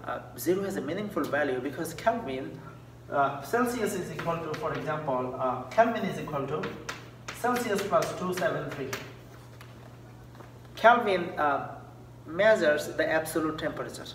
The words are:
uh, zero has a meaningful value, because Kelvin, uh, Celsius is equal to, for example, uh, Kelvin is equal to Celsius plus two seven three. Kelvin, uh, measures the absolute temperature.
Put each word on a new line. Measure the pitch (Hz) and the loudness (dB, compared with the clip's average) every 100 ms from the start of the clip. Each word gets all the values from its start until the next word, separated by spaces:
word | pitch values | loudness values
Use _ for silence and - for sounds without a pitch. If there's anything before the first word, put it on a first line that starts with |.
uh, | - 127 - - | -6 -6 -8 -4
zero | 156 190 | 2 2
has | 196 - | 2 -2
a | |
meaningful | 135 180 208 170 | -4 -4 -4 -2
value, | 139 143 143 127 | 0 2 2 0
because | 135 139 160 | -2 -4 -6
Kelvin, | - - - 131 131 135 - - - - - - | 0 0 0 -2 -6 -6 -10 -14 -16 -18 -18 -2
uh, | - 139 - | 2 2 2
Celsius | - 233 247 226 202 | 0 2 2 2 0
is | 190 - | 0 -4
equal | 151 165 165 | -4 -2 -2
to, | 165 143 | -2 -4
for | 131 | -2
example, | 120 127 - - 127 127 123 | -2 -2 -2 0 0 0 0
uh, | 131 123 | 0 0
Kelvin | - - 233 220 | 0 6 6 6
is | 196 147 | -2 -2
equal | 156 143 135 | -2 -2 0
to | 151 - - - - - - - | -2 -2 -6 -8 -10 -12 -14 -12
Celsius | - 240 240 233 196 | -2 2 2 2 0
plus | 196 220 165 - | 4 4 4 -2
two | 185 | -2
seven | 180 - 147 143 | 2 2 0 -4
three. | 139 131 - - - - - - - - - - - - - - - - - - - | -6 -6 -6 -8 -14 -16 -18 -18 -18 -18 -18 -18 -18 -18 -18 -18 -16 -16 -16 -16 6
Kelvin, | 220 233 208 185 170 - | 8 8 6 2 0 2
uh, | 147 139 - - - - - - - | 2 2 -2 -10 -14 -18 -18 -16 -10
measures | 165 214 214 160 147 - | 4 8 8 6 4 0
the | - 156 | 0 2
absolute | 160 160 170 156 156 | 2 2 0 0 -2
temperature. | 156 - 117 - - | -4 -4 -8 -8 -12